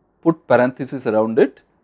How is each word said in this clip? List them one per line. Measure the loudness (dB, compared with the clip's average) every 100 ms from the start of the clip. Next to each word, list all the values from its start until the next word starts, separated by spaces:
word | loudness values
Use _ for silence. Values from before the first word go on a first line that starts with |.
| _ _
put | -4 -4 0
parenthesis | 2 2 -4 -10 -6 -2
around | 0 0 0
it | 0 -2 _ _